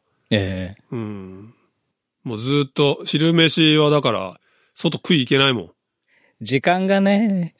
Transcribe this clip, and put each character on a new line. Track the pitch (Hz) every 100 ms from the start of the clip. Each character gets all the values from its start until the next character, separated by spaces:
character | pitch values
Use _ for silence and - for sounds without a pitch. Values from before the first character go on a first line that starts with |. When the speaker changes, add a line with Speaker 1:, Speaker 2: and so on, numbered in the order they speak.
| _ _ -
Speaker 1:
え | 107 95 92 92 104
え。 | _
Speaker 2:
う | 123
ん。 | 107 101 95 92 107 _ _ _ _ _ _ _ -
も | 107
う |
ず | 123
ー | 143 139
っ |
と、 | - 143 - -
昼 | 143 160
飯 | 165 165 170 156 151
は | 147
だ | 147
か | 139
ら、 | 101 92 85 _ _ _ -
外 | 170 143
食 | - 170
い |
行 | 123
け | 135
な | 135
い |
も | 120
ん。 | 82 _ _ _ _ _ _ -
Speaker 1:
時 | 107 135
間 | 175 180 190
が | 196
ね、 | 196 202 226 196 170